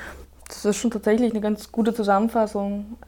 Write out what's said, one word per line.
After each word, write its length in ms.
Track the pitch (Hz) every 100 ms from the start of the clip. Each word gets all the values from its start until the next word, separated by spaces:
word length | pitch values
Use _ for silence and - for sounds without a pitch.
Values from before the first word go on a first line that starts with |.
| - - - - -
Das 160 | -
ist 140 | 208 202
schon 120 | 233
tatsächlich 400 | 214 214 220 240
eine 100 | 226
ganz 300 | 214 208 -
gute 240 | - 226
Zusammenfassung. 1000 | 226 202 196 226 233 214 208 202 202 208 233